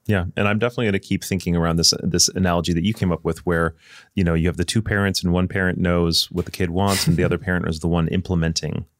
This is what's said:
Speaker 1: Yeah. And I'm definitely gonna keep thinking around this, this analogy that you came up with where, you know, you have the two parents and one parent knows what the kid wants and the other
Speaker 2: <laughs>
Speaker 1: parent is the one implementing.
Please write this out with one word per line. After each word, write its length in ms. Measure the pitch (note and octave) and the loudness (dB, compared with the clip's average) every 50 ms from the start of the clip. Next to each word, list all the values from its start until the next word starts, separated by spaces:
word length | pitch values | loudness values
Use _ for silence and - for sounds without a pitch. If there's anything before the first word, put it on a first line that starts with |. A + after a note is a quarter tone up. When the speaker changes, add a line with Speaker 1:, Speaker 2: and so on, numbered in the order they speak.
| - | -4
Speaker 1:
Yeah. 180 | - G#2 F#2+ F2 F2 - | 0 0 0 0 -2 -2
And 120 | - G#2 G2+ | 0 0 2
I'm 100 | G#2 G#2+ | 2 2
definitely 280 | A2+ A#2+ - - A#2+ | 0 -2 0 0 0
gonna 120 | G#2+ G2 F#2+ | 0 0 0
keep 240 | - - G2 F#2 | -2 -2 -4 -4
thinking 320 | - - G2+ F2+ - F2 E2+ | -2 -2 -4 -2 0 0 0
around 220 | E2+ E2 E2 E2 | 2 2 2 2
this, 180 | E2 E2 - - - | 2 2 2 0 0
this 260 | - F2+ E2 F2 - - | -2 -2 0 2 0 0
analogy 420 | - - F#2+ F2+ F2 F2 E2 E2+ | 0 0 2 2 2 2 0 0
that 100 | E2+ E2+ E2 | 0 0 0
you 80 | G#2 G#2+ | 0 0
came 180 | - G2+ F2+ | 0 0 0
up 100 | E2 - - | 0 0 0
with 220 | E2 D#2+ - - | -4 -4 -2 -2
where, 280 | F2+ F2 E2 E2 D#2+ - _ _ - - - - _ - | 0 0 2 2 0 -2 _ _ -20 -20 -20 -18 _ -2
you 80 | G2 F#2 | 0 0
know, 100 | E2+ E2 | 2 2
you 140 | E2 E2 F2+ | 2 2 0
have 80 | E2 | 0
the 80 | D#2+ F2 | -2 -4
two 180 | - - A#2 | -2 0 -2
parents 400 | G#2+ - G#2+ G2+ G2+ G2 F#2 - | 0 0 0 2 2 0 0 0
and 100 | - F2+ | 0 0
one 140 | F2 F2+ F#2 | 2 2 0
parent 320 | F#2 - G2 F#2 F2+ F2+ E2+ | 0 0 0 0 0 0 0
knows 500 | F2+ F2 F2 F2 E2+ E2+ D#2+ - - - | 0 2 2 2 2 2 0 0 -2 -2
what 120 | - F2+ E2+ | -4 -6 -6
the 60 | - | -6
kid 200 | - - F#2+ E2 | -4 -4 -4 -2
wants 360 | E2 F#2 G2+ G2+ G2 F#2+ - | 0 0 2 2 2 0 2
and 100 | - E2+ | 0 2
the 60 | E2 | 2
other 160 | F2 F2 F2 E2+ | 2 0 0 0
Speaker 2:
<laughs> 80 | - | -2
Speaker 1:
parent 220 | F#2 F2+ F2 E2+ E2 | -2 -2 -2 -2 -2
is 100 | E2 D#2+ | -4 -2
the 80 | - | -2
one 220 | E2+ E2+ E2+ E2 D#2 | 0 0 2 0 0
implementing. 800 | - F#2+ F2+ - F#2 E2+ E2 E2 D#2+ - - D2+ - - E2+ _ _ | 0 -2 -2 0 -2 0 0 0 -2 -4 -6 -6 -6 -6 -8 _ _